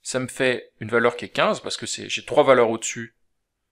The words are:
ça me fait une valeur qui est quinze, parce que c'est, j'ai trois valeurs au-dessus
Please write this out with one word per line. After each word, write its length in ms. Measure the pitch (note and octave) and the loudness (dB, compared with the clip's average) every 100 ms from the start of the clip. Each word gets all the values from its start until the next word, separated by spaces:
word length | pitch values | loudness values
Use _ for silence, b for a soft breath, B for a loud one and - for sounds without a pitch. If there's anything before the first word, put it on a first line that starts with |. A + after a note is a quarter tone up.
ça 160 | - C3 | -8 -6
me 80 | B2 | -6
fait 440 | - C3 A#2+ - _ | -2 -2 -2 -8 _
une 100 | A2+ | -2
valeur 280 | A#2 A#2+ - | 2 2 0
qui 80 | G#2 | -4
est 40 | |
quinze, 300 | - F3+ D#3+ | -2 0 -2
parce 160 | - - | -6 -8
que 120 | G#2+ | -8
c'est, 200 | - G2+ | -10 -8
j'ai 160 | - | -10
trois 200 | - C3+ | 0 4
valeurs 260 | C#3 B2 A2+ | 6 6 4
au-dessus 440 | A2+ - B2 A2+ _ _ _ _ _ _ | 0 -8 -10 -14 _ _ _ _ _ _